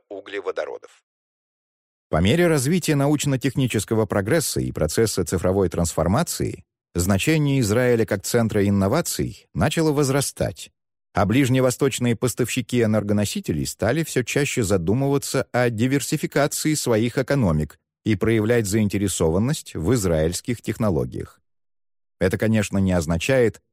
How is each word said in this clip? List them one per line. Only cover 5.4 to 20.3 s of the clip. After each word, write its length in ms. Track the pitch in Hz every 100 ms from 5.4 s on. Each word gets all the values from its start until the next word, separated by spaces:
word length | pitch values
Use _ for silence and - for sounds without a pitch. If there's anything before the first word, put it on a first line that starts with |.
| 90 95 92
трансформации 960 | - 85 - 82 110 170 - - - - _ _
значение 640 | 87 87 98 156 160 147 139
Израиля 440 | 107 110 123 120 110
как 180 | 104
центра 440 | - 120 113 104 98
инноваций 800 | 101 95 143 170 - 123 110 _ -
начало 360 | 135 165 160
возрастать, 760 | 143 139 139 - - 117 - - _ _ _ _ -
а 100 | 98
ближневосточные 880 | 131 131 131 127 123 139 - 123 113
поставщики 680 | 127 - 117 - 117 123
энергоносителей 840 | 110 107 101 104 104 208 - 80 67
стали 380 | - 98 143
все 180 | 160 -
чаще 400 | 117 151 143 -
задумываться 840 | 98 98 82 117 139 139 - 139 -
о 200 | 123 123
диверсификации 1040 | 110 127 139 - 156 160 151 147 - 160 151
своих 420 | - 110 120 -
экономик – 600 | 127 139 104 78 73 - _ _
и 120 | - 104
проявлять 520 | 110 113 107 120 104
заинтересованность 1080 | 110 104 101 98 - 82 82 120 151 - -
в 180 | 80
израильских 680 | 127 92 82 80